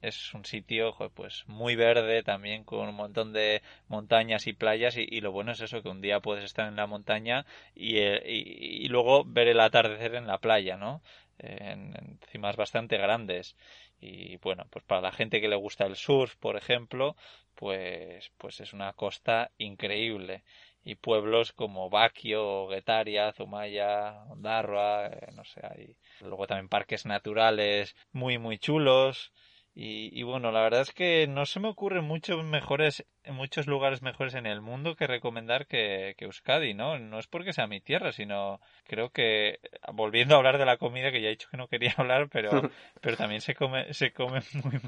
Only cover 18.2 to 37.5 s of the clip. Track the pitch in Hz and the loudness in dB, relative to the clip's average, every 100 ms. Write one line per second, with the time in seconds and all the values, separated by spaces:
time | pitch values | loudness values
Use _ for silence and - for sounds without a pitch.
18.2 | - _ 98 - 104 101 98 - 101 - | -20 _ -16 -14 -16 -10 -10 -6 -6 -4
19.2 | - 113 120 _ 104 98 101 107 113 104 | 0 0 0 _ -10 -4 -2 0 0 -2
20.2 | 92 95 - - - _ - 107 117 107 | -6 -10 -14 -20 -20 _ -14 -8 2 2
21.2 | 107 113 113 - 110 95 92 104 113 - | 4 2 2 -2 -6 -6 0 4 4 4
22.2 | 110 107 104 98 95 98 - 110 107 104 | -2 -2 0 -2 -4 -4 0 0 2 0
23.2 | 107 - 101 104 104 104 101 104 104 104 | 0 -2 -10 -8 -6 -2 0 0 -2 -10
24.2 | 107 101 104 113 104 101 104 104 101 - | -18 -10 -2 -2 0 0 2 0 -2 -10
25.2 | - - - - - - - _ _ - | -16 -18 -20 -16 -16 -16 -18 _ _ -20
26.2 | 98 95 98 98 95 104 101 107 - 101 | -14 -8 -4 -4 -2 -2 -2 -6 -4 -6
27.2 | 110 107 113 107 104 104 101 - _ 131 | -2 4 4 6 2 2 -2 -10 _ -6
28.2 | 127 120 117 107 - 156 139 131 135 127 | -2 -2 -4 -6 0 2 6 6 6 0
29.2 | - _ _ _ _ - 110 107 110 123 | -10 _ _ _ _ -14 -10 -10 -10 -8
30.2 | 120 127 117 110 110 120 135 - 180 165 | -6 -2 2 4 6 4 2 0 2 4
31.2 | 151 139 143 185 214 202 196 185 151 160 | 4 0 -2 -2 -4 -4 -2 -2 -2 -4
32.2 | - 165 160 151 - 139 156 - - _ | -2 -4 -2 -2 0 2 2 0 -10 _
33.2 | - 131 135 - 143 139 139 131 131 - | -14 -10 -6 -4 -2 2 2 0 -6 -6
34.2 | 135 127 113 104 110 127 156 156 139 123 | -6 -4 -6 -6 -8 -6 -6 -2 -2 -2
35.2 | 123 117 113 127 120 123 104 95 95 - | -4 -6 -2 -2 0 0 0 -2 -4 -8
36.2 | 101 - - 143 139 101 131 151 110 110 | -12 -8 0 2 2 -2 -4 -6 -8 -10
37.2 | - 170 185 | -8 -8 -6